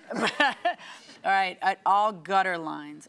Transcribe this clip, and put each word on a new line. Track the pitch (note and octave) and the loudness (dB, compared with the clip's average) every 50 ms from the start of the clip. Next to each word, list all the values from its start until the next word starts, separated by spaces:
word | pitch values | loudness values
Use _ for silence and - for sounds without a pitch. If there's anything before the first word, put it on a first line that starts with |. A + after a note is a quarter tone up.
| - | -10
<laughs> | - - | -10 -6
All | A#3 A#3 - - - D4 C4+ A#3 - - E5 D#4+ - - - - - - - - - - - G3 | -2 -2 0 2 2 2 2 2 0 -2 -2 -2 -4 -8 -18 -20 -20 -20 -20 -16 -6 -2 0 2
right, | G3 F#3+ F#3 F3+ - - | 2 2 0 -2 -2 0
at | F#3+ G3 - - | 0 0 0 2
all | - F#3+ G3+ G#3 G#3+ | 2 4 4 4 2
gutter | G#3+ F3 D3+ F3 G3 G3 F#3 F#3 F3+ E3+ | 0 -4 -4 0 2 2 2 2 0 -4
lines. | D#3+ D#3 D3+ D3+ D3 D3 D3+ D3+ - | -4 -6 -8 -10 -12 -14 -16 -18 -16